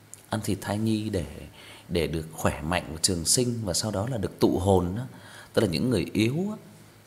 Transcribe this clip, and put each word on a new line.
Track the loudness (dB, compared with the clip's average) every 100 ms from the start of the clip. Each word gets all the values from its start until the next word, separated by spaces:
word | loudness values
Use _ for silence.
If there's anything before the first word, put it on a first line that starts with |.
| -20 -20 -6
Ăn | -4
thịt | -2 -4
thai | -2 0
nhi | 2 0 0
để, | -2 -4 -8 -16 -18 -20 -18 -4
để | 0 0
được | 0 -6
khỏe | -2 -2 0
mạnh, | 0 -2 -2 -4
trường | -2 0
sinh | 2 2 2 0
và | -2
sau | -2 -2
đó | -2 -2
là | -2
được | -4 2
tụ | 4 4
hồn | 6 6 4 -2
á. | -6 -12 -18 -20 -4
Tức | 2
là | 2
những | 2 2
người | 2 2
yếu | 2 2 2 -4
á, | -6 -12 -20 -20 -20